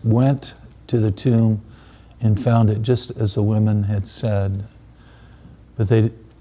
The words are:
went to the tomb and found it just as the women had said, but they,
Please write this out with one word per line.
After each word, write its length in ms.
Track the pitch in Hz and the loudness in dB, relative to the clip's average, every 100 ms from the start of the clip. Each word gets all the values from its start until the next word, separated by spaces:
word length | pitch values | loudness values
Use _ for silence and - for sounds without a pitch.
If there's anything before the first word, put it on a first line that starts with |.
went 520 | 113 113 135 139 - - - - - | 0 2 2 0 -6 -20 -20 -20 -4
to 100 | 120 | 0
the 140 | 107 | 0
tomb 500 | 98 131 117 113 107 - - - - - - | 0 0 2 2 0 -6 -20 -20 -20 -20 -4
and 220 | 113 101 | 0 0
found 280 | 123 117 107 | 2 2 2
it 120 | 107 | 2
just 300 | 110 123 - | 0 -2 -4
as 240 | - 107 107 | -4 -4 0
the 60 | |
women 400 | 104 107 107 104 | 0 2 2 0
had 240 | 101 104 101 | 0 -4 -6
said, 560 | - 117 101 98 98 101 - - - - - - - - - - - | -6 -4 -2 -2 -4 -10 -16 -20 -20 -20 -20 -20 -20 -20 -20 -12 -4
but 120 | 104 | 0
they, 220 | 113 110 - - - | 2 0 -2 -20 -18